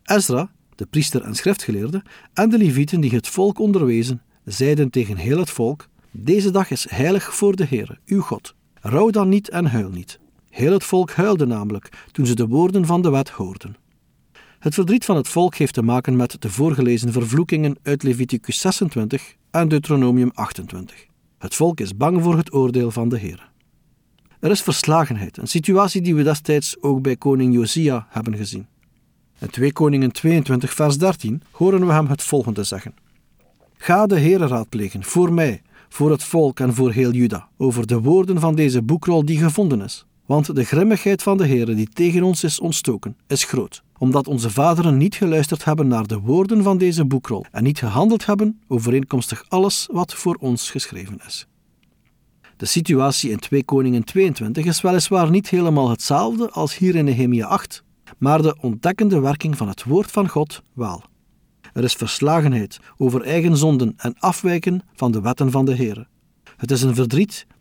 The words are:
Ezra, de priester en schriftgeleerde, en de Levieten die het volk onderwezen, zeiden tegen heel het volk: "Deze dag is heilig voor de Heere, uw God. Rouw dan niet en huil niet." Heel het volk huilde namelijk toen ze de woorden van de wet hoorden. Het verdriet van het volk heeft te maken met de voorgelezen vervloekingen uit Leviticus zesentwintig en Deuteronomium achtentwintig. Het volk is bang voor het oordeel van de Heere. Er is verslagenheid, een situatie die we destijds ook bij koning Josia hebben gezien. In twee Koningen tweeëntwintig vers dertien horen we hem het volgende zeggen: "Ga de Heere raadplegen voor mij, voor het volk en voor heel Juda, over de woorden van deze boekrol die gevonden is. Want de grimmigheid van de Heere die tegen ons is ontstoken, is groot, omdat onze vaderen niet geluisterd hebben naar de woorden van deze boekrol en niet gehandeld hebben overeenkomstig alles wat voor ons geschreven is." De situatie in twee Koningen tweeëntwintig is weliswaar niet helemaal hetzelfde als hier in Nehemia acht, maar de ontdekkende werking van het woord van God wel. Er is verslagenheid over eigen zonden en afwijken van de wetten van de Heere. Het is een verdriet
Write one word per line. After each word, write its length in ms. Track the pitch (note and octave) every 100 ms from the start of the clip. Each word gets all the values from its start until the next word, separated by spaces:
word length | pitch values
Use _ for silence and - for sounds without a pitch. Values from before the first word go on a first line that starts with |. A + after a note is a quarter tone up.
Ezra, 480 | - - F#3+ B2 F#3 _ _
de 120 | - G2+
priester 360 | D3+ D3 B2
en 120 | G#2+
schriftgeleerde, 680 | A2+ F#3 G3+ - G2+ A2+ G3 - - -
en 160 | - A3
de 100 | A3+
Levieten 420 | F#3 C3 D3 F3
die 140 | C3+
het 140 | A#2 -
volk 300 | F3+ G3+ G3+
onderwezen, 640 | G#3+ F#3+ C3 A2+ A#2+ A#2+ _ _
zeiden 460 | - G2 C3+ D3+ C3+
tegen 260 | C3 G#2+ F#2
heel 220 | G#2+ D#3+
het 120 | E3
volk: 380 | - A2+ D3 - _ _
"Deze 400 | G2+ A2+ G3+ G3
dag 200 | G3 F#3
is 200 | B2+ -
heilig 440 | - D#3 F#3+ -
voor 220 | - G3+ F#3+
de 80 |
Heere, 340 | D#3 A#2+ G#2 - -
uw 140 | G3
God. 340 | - A2+ - _ _
Rouw 360 | _ G#2+ C#3 A3+
dan 180 | G#3+ F#3+
niet 200 | G3+ -
en 180 | F3 E3
huil 240 | A2+ G2
niet." 280 | F2+ - - _ _ _
Heel 220 | - C#3
het 120 | F#3+
volk 260 | - F#3 F3
huilde 360 | - G3+ F3 B2+
namelijk 600 | A2 G#2 G2+ - - -
toen 140 | - B2
ze 80 |
de 120 | A#2 A2+
woorden 400 | C3+ F3+ G3 E3
van 160 | F3
de 80 | F3
wet 180 | C3+ C3+
hoorden. 480 | - F#2+ F#2+ G2+ - _ _ _ _ _ _ _ _
Het 160 | D#3
verdriet 300 | F3 F3+ A#3
van 120 | - E3
het 120 | -
volk 260 | F3 F3
heeft 200 | - C#3
te 80 | -
maken 340 | A2+ B2 - B2+
met 200 | A#2+ -
de 120 | A2+
voorgelezen 600 | G2 D#3+ C#3+ B2 A#2 A#2+
vervloekingen 640 | B2 A2+ C#3+ E3+ D#3+ D3+ C#3
uit 200 | C#3+ C#3
Leviticus 580 | C3+ B2 B2 A#2+ - -
zesentwintig 760 | F#3+ - F3 A#2 G#2+ C#3 - _ _
en 180 | E3 D#3+
Deuteronomium 600 | D3+ D3 C#3+ B2 B2+ B2
achtentwintig. 720 | - G#2+ - E2+ F#2 F#2 - _ _ _ _
Het 160 | F#2+
volk 260 | - E3 D#3+
is 160 | G2+ G2+
bang 260 | D3+ F3+
voor 140 | F3 E3
het 160 | D#3+
oordeel 360 | C#3 B2+ B2 A#2
van 180 | A#2 A#2
de 100 | A#2+
Heere. 240 | F#2 F#2 - _ _ _ _ _ _ _ _ -
Er 100 | E3
is 120 | G3+
verslagenheid, 760 | - - - E3 D3 G#2+ F#2 -
een 100 | -
situatie 560 | E3+ F3 F#3+ G3 G3
die 120 | F3
we 80 | D#3
destijds 600 | D3 D3 - D3 - -
ook 200 | C#3+ C3
bij 140 | C3 A#2+
koning 380 | C#3 C3+ B2+
Josia 520 | A#2+ A2 E3 D3+ B2 -
hebben 280 | A2 A2 G#2+
gezien. 300 | G2+ G2+ - _ _ _ _ _ _ -
In 120 | G#2+
twee 220 | - C#3
Koningen 400 | C#3+ D3+ C#3 B2+
tweeëntwintig 640 | - D#3+ E3+ C#3+ B2+ C3+
vers 240 | - D3+ C#3+
dertien 440 | F#3+ F3 G#2+ C#3 -
horen 360 | - F#3 F#3+ F3+
we 60 |
hem 140 | D#3 D3
het 160 | C#3+
volgende 420 | - D3 A#2 G#2
zeggen: 300 | G2 G2 - - _ _ _ _ _ _ _ _
"Ga 300 | - F#3 G#3+
de 120 | F3+
Heere 280 | D#3 F#3+ C#3+
raadplegen 580 | A#2+ A2 A2 G2 G2
voor 280 | - F3 F3
mij, 300 | E3+ D3 G2 _ _ _
voor 220 | - D3+
het 120 | C#3+
volk 360 | - E3 C#3+ -
en 140 | B2+
voor 180 | A#2 B2+
heel 200 | A2+ B2
Juda, 360 | B2 A#2+ F#2+ - -
over 300 | C3+ A#2+ A#2
de 140 | A#2
woorden 400 | B2+ F#3 F#3 F3+
van 140 | E3
deze 280 | D#3+ D3 B2
boekrol 420 | A2+ E3 F#3 E3
die 140 | D3+ D#3
gevonden 420 | E3 F3 F#3+ A#2
is. 240 | G#2 - _ _ -
Want 280 | D3 D3
de 100 | C#3
grimmigheid 580 | A#2 D3 G#3+ G#3 G3+ G3
van 140 | G3+ G3
de 100 | D3+
Heere 280 | B2 A#2
die 140 | A2 G#2+
tegen 340 | - F3 F3
ons 220 | F#3 E3+
is 160 | D#3+ -
ontstoken, 560 | E3+ - - G#2 A2 - -
is 180 | C#3
groot, 380 | - C3 G2 - _ -
omdat 300 | B2+ C#3 C#3
onze 220 | C3 A2+
vaderen 460 | A2 D#3+ E3+ E3+ C3+
niet 180 | F#3+
geluisterd 500 | - F3+ D#3 D3 D#3
hebben 240 | D#3 D3+ C3+
naar 180 | A2+ G#2+
de 120 | G#2+
woorden 440 | G#2+ E3 G3 A3
van 160 | G3 F#3
deze 260 | F3+ E3
boekrol 400 | C#3 C3 - G#2 -
en 120 | G#2+
niet 160 | B2+ D3
gehandeld 480 | A2+ A#2+ G#3+ A3+ -
hebben 340 | G3+ G#3+ A3 -
overeenkomstig 800 | B2 A#2 C3+ C3 C3 - A2+ -
alles 400 | F#3 G3 - -
wat 220 | E3 -
voor 200 | - F3 -
ons 300 | C3 A#2 -
geschreven 480 | C3+ - - G2 G2 -
is." 200 | - - _ _ _ _ _ _ _ _ _ _ -
De 60 | G2+
situatie 640 | F3 E3 C3 C#3 - B2+
in 80 | G#2
twee 260 | - C#3+
Koningen 400 | - C3+ C3 A#2+
tweeëntwintig 600 | - F#3+ F#3+ - G#2+ D#3
is 160 | E3 D#3+
weliswaar 500 | F#3 F3+ - F#3+ D#3+
niet 180 | F#3+ -
helemaal 420 | F3+ E3+ D3 B2+
hetzelfde 600 | A2+ - D3 G#3+ A2+ A#3+
als 260 | E3 D3+ -
hier 180 | F#3
in 100 | E3
Nehemia 420 | C#3+ B2 B2 A#2+ G#2+
acht, 380 | G3 - - _ _ - -
maar 240 | C3+ D#3
de 140 | D#3 D3
ontdekkende 600 | B2 A2 E3+ G3 G#3+ E3
werking 360 | C3+ D3 D#3 C#3+
van 120 | G2+
het 160 | -
woord 260 | B2 F3 G#3
van 180 | G#3 F#3+
God 340 | D3 D3+ - _
wel. 300 | B2+ G#2+ F2 - _ _ _ _ _ -
Er 120 | -
is 100 | A#2+
verslagenheid 840 | - A#2 - C#3+ E3 D3 A#2+ G2 - - -
over 260 | B2+ B2
eigen 340 | A2+ E3 E3+ D3
zonden 360 | D#3 C3+ A2+ -
en 220 | A#2+ -
afwijken 640 | F#3 - F#3 E3+ F3+ F3+ -
van 180 | - B2+
de 80 | A2
wetten 300 | G#2+ B2 C3
van 140 | C3+
de 100 | C3+
Heere. 320 | B2 A#2 G#2 - _ _ _ _ -
Het 140 | B2
is 120 | C3
een 120 | C3
verdriet 520 | A#2+ A#2+ C#3+ G#3 - - _